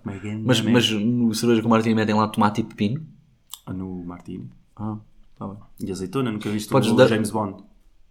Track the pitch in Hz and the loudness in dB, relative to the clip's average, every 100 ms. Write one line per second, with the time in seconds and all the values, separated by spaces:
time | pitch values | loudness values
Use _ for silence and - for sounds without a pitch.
0 | 104 98 104 107 110 117 110 123 110 110 | -10 -8 -8 -4 0 2 4 4 2 0
1 | 107 123 117 107 117 113 113 113 113 110 | 0 2 0 2 2 2 4 2 4 2
2 | 107 107 107 113 104 104 107 - 104 143 | 2 2 0 2 0 0 -4 -2 -2 -2
3 | - - _ _ _ - - 95 95 90 | -10 -20 _ _ _ -18 -12 -10 -8 -10
4 | 87 87 - 90 123 - _ - 107 107 | -12 -14 -12 -12 -14 -18 _ -10 -10 -10
5 | - - - - 107 104 - - - 92 | -14 -20 -20 -14 -14 -14 -18 -12 -8 -8
6 | 92 135 127 107 107 104 - 135 107 120 | -6 -4 -2 -4 -4 -4 0 2 4 6
7 | 127 110 107 110 101 95 - _ _ _ | 6 4 0 -2 -4 -8 -18 _ _ _
8 | _ | _